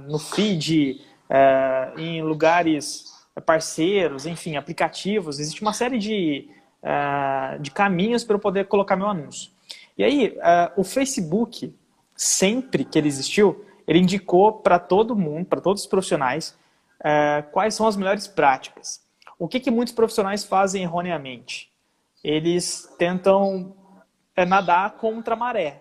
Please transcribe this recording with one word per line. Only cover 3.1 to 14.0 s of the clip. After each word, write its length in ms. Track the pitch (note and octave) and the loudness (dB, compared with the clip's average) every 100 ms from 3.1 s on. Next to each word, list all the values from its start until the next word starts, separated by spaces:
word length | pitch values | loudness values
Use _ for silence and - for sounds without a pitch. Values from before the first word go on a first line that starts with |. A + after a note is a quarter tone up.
| - _ - - | -20 _ -6 0
parceiros, 800 | D#3+ D#3 - E3 G3+ E3+ C#3 C#3+ | 0 0 -2 0 2 0 -4 -8
enfim, 300 | E3 - D3 | -8 -8 -8
aplicativos. 840 | C#3 E3 E3 - F#3+ G#3+ D#3+ C#3 | -6 -4 -4 -4 -4 -4 -4 -6
Existe 220 | D3+ - | -8 -6
uma 120 | G#3 | -6
série 260 | G#3 B3 B3+ | -2 -2 -2
de, 500 | G3+ G#3+ E3 C#3 - - _ _ | -2 -2 -2 -2 -8 -20 _ _
é, 760 | - D3 C#3+ C#3+ C#3 C3+ C3+ C#3+ | -4 -2 -2 -2 -2 -2 -4 -8
de 100 | D3 | -8
caminhos 540 | - G3+ F3 G#3 A#3+ | 0 0 2 0 0
pra 120 | A#3 G#3 | 0 -2
eu 40 | |
poder 260 | G#3 G3 G3 | 0 -2 0
colocar 300 | G#3 G3 F#3+ | 0 2 0
meu 120 | G3+ | -2
anúncio. 440 | F#3+ C#3 - - _ - - - - | -4 -8 -14 -18 _ -20 -20 -12 0
E 80 | |
aí, 320 | G3+ C#4+ A3+ - | 2 4 0 0
é, 300 | E3+ F3 E3+ - | 4 4 4 0
o 80 | |
Facebook, 920 | F#3 - C4+ - E3 F#3+ A#3 - - - _ _ _ - | -2 -2 -2 -2 -2 -2 -2 -6 -14 -14 _ _ _ -6
sempre 680 | - - F#3+ A#3+ C4 D3 | -2 2 2 0 -2 -4
que 140 | C3 D#3+ | 0 0
ele 100 | D3+ | 0
existiu, 560 | C3+ C3+ - G#3 D#3 - _ - | 0 -2 4 4 2 -6 _ 2
ele 120 | |
indicou 540 | D#3+ | 4